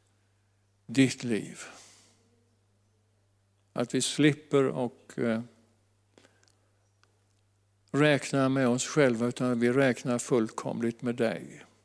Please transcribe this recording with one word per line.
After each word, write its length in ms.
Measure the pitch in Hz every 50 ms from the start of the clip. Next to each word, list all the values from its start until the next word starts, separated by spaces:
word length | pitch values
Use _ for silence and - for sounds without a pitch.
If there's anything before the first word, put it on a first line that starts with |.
| _ _ _ _ _ _ _ _ _ _ _ _ _ _ _ _ _
ditt 380 | - 117 135 135 120 - - -
liv. 360 | 120 113 98 - - - - - - - - - - - _ _ _ _ _ _ _ _ _ _ _ _ _ _ _ _ _ _ _ _ _ _ _ _ _ _ _ _ _ _ _ _ _ _ _ -
Att 220 | - 123 - -
vi 80 | 131 123
slipper 600 | - - - 143 156 143 147 - - - 139 135
och, 480 | 131 - 135 127 120 - - _ _ -
eh, 260 | 131 127 117 113 113 120 120 _ _ _ _ _ _ _ _ _ _ _ _ _ - _ _ _ _ _ _ _ _ _ _ _ _ _ _ _ _ _ _ _ _ _ _ _ _ _ _ _ _ _ _ _ _ _ _
räkna 580 | - 139 151 151 143 135 - - - 139 135 131
med 200 | 131 135 131 120
oss 180 | 120 127 -
själva, 400 | - - 160 143 127 117 110 120
utan 340 | 120 120 - 131 123 123 117
vi 120 | 117 120 123
räknar 460 | 139 139 127 117 - - 135 123 120
fullkomligt 840 | - - 143 120 110 110 - - - - 113 113 117 117 117 - -
med 120 | 123 117
dig. 500 | 123 117 113 87 - - - - - - _ _ _ _